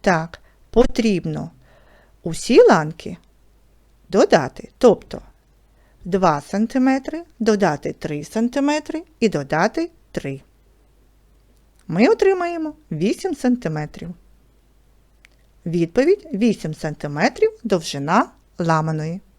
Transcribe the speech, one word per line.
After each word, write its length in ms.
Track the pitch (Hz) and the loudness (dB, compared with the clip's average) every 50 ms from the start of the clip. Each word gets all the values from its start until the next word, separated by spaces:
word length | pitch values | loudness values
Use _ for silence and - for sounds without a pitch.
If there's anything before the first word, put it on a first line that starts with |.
Так, 400 | - 202 180 160 160 165 - - _ _ _ _ _ _ | 0 0 0 0 -2 -6 -14 -20 _ _ _ _ _ _
потрібно 800 | - 226 247 254 - - 220 226 202 170 - 165 151 151 - 160 - _ _ _ _ _ _ _ _ _ _ _ _ _ _ | 2 4 4 4 2 0 0 0 0 0 -2 -4 -8 -8 -10 -12 -14 _ _ _ _ _ _ _ _ _ _ _ _ _ _
усі 380 | 175 160 - - - 233 339 | -10 -8 -8 -4 2 6 6
ланки 560 | 494 453 220 170 151 151 160 _ - - 175 - _ _ _ _ _ _ _ _ _ _ _ _ _ _ _ _ _ _ | 8 8 6 4 2 -2 -8 _ -14 -16 -16 -16 _ _ _ _ _ _ _ _ _ _ _ _ _ _ _ _ _ _
додати, 600 | - 196 262 - - 180 139 120 - - - - _ _ | 2 2 4 6 6 4 4 0 -8 -14 -20 -20 _ _
тобто 440 | - 247 185 - - - - - - - _ _ _ _ _ _ _ _ _ _ _ _ _ _ - | 4 4 4 4 -2 -16 -16 -16 -16 -20 _ _ _ _ _ _ _ _ _ _ _ _ _ _ -10
два 360 | 185 175 196 185 175 151 147 | -4 -2 2 2 2 2 0
сантиметри, 840 | - - - 196 220 226 - 269 254 262 269 269 269 - - 320 339 _ _ _ | -4 -4 -2 -2 -2 0 0 2 2 2 2 0 -2 -6 -10 -10 -12 _ _ _
додати 540 | 226 214 214 202 202 175 151 285 - - - | 0 0 2 2 2 0 0 -2 -6 -8 -10
три 320 | _ - 156 151 147 147 | _ -8 -8 -8 -8 -10
сантиметри 760 | - - 220 233 240 240 294 277 285 294 302 302 - - 320 339 _ _ _ | -6 -4 -2 -2 0 0 0 0 0 0 -2 -4 -6 -10 -10 -10 _ _ _
і 80 | 233 214 | 0 0
додати 600 | - 156 143 139 - 156 175 220 220 - 330 339 _ _ _ _ _ | 0 0 -4 -2 -2 0 0 0 -2 -4 -6 -6 _ _ _ _ _
три. 280 | - - 139 135 135 - _ _ _ _ _ _ _ _ _ _ _ _ _ _ _ _ _ _ _ _ _ _ _ _ _ _ _ _ - | -10 -10 -10 -12 -12 -16 _ _ _ _ _ _ _ _ _ _ _ _ _ _ _ _ _ _ _ _ _ _ _ _ _ _ _ _ -6
Ми 200 | 156 170 220 320 | 0 2 4 4
отримаємо 680 | 453 453 415 381 392 370 349 339 349 330 320 311 302 _ _ _ 170 | 4 4 4 2 2 2 -2 -4 -4 -6 -8 -8 -10 _ _ _ -6
вісім 420 | 151 165 214 - - - 392 320 | -2 -2 -2 -2 -2 -6 -8 -8
сантиметрів. 760 | - - 254 247 247 - 170 156 151 151 151 - - 160 165 175 - _ _ _ _ _ _ _ _ _ _ _ _ _ _ _ _ _ _ _ _ _ _ _ _ _ _ _ _ _ | -2 0 0 0 0 -2 -6 -6 -6 -8 -10 -12 -14 -14 -14 -14 -16 _ _ _ _ _ _ _ _ _ _ _ _ _ _ _ _ _ _ _ _ _ _ _ _ _ _ _ _ _
Відповідь: 600 | 175 160 175 165 165 - 240 269 320 403 415 - - 285 | -4 -2 -2 -2 0 0 0 4 4 2 0 0 -10 -4
вісім 420 | 185 220 240 202 - - 160 156 | 0 0 0 0 0 -4 -10 -10
сантиметрів 760 | - - 156 147 - - 147 143 147 170 240 - - 440 440 440 - - | -6 -8 -8 -8 -8 -10 -8 -4 -2 -2 -2 0 0 -2 -2 -2 -4 -4
довжина 680 | 226 202 175 156 - - 139 139 147 175 214 302 254 _ _ _ _ _ _ | -2 -2 -2 -2 -4 -8 -8 -2 0 2 2 2 0 _ _ _ _ _ _
ламаної. 640 | 175 165 160 156 156 160 160 156 151 160 170 196 - _ _ | -2 0 0 0 0 -2 -4 -4 -6 -8 -8 -10 -14 _ _